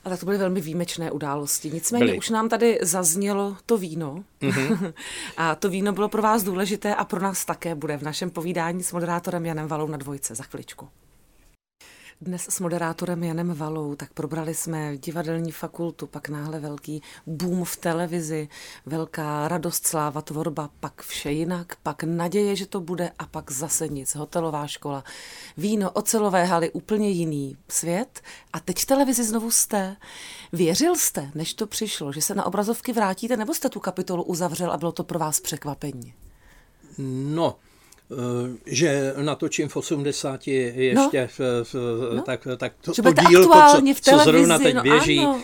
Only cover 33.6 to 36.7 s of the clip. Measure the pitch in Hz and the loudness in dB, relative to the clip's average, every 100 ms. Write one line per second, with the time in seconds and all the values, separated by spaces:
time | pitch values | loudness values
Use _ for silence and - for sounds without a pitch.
33.6 | 254 208 190 185 185 175 - 170 180 165 | -2 -4 -6 -6 -4 -4 -4 -2 -4 -2
34.6 | 175 151 165 160 - 170 156 - - 151 | -4 -2 -4 -4 -6 -4 -2 -2 -6 -8
35.6 | 147 139 147 131 123 - - - - - | -8 -8 -10 -10 -16 -20 -20 -20 -20 -20
36.6 | _ | _